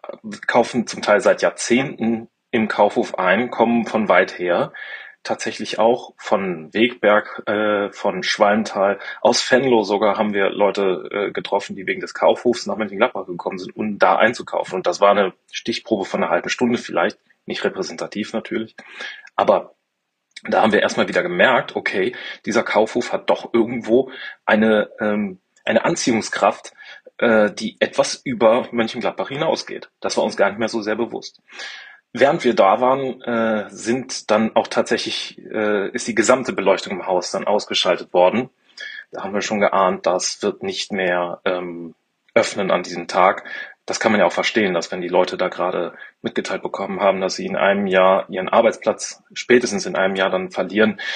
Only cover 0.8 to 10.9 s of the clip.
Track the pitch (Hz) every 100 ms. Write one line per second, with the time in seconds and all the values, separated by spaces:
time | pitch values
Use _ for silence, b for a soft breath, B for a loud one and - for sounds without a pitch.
0.8 | - - - 104 101 92 90 - - 120
1.8 | 139 - 113 117 117 _ _ 117 107 -
2.8 | 104 - 104 - 92 98 123 - 117 117
3.8 | 107 113 104 90 95 - 87 90 147 B
4.8 | B B B B - 110 117 - 107 -
5.8 | 113 123 - - - 104 95 85 78 101
6.8 | 120 - 104 104 - - - 104 107 104
7.8 | 101 - 104 92 92 - 104 107 104 104
8.8 | 98 98 B B 110 120 - - 135 117
9.8 | 101 104 107 98 107 101 95 - 101 95
10.8 | 95